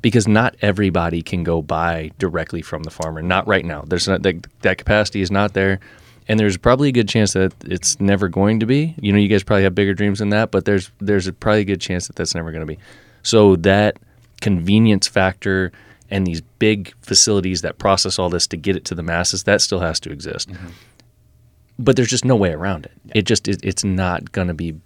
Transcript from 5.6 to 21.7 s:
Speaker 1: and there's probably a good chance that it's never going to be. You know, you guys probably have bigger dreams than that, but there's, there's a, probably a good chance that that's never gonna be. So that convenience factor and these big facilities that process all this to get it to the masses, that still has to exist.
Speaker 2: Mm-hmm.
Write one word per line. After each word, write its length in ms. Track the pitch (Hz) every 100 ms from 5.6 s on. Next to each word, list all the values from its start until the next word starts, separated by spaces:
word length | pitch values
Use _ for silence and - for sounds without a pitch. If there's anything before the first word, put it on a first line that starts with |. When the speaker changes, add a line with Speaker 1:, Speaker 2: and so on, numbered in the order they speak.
| 95 95 - - - _ -
Speaker 1:
and 100 | 110
there's 200 | 104 90
probably 320 | 123 131 147
a 20 |
good 160 | 123 107
chance 240 | 113 104
that 220 | 95 95 -
it's 340 | - 90 - -
never 260 | 98 98 95
going 320 | 90 101 110
to 60 | 110
be. 280 | 139 160 156
You 140 | 104
know, 60 | 101
you 100 | 101
guys 120 | 101
probably 220 | - 104
have 100 | 95
bigger 200 | 90 101
dreams 260 | 92 104 98
than 120 | 104
that, 200 | 104 110
but 140 | 98 95
there's, 260 | 101 - _
there's 280 | 101 101 92
a, 40 |
probably 280 | - 110 107
a 40 | 98
good 140 | 95
chance 280 | - 90 -
that 100 | -
that's 180 | 85 87
never 160 | 82
gonna 140 | 80 78
be. 120 | 78 - - _ _
So 320 | - 113 104 92
that 380 | 92 98 104 - _ _ _ -
convenience 680 | 110 90 87 104 113 98 -
factor 640 | - 92 92 101 95 90 - - _ _
and 160 | 98 90
these 140 | 82 - _
big 340 | 110 104 90 _
facilities 640 | - 98 - 101 92 90
that 160 | - -
process 420 | 101 95 95 -
all 100 | 90
this 180 | 87 -
to 100 | 87
get 180 | 101 90
it 80 | -
to 100 | 85
the 60 |
masses, 420 | 85 85 87 98 -
that 160 | 104
still 180 | - 92
has 180 | 87 80
to 100 | -
exist. 380 | 73 76 - -
Speaker 2:
Mm-hmm. 160 | 90 87 85 - _ _ _ _ _ _ _ _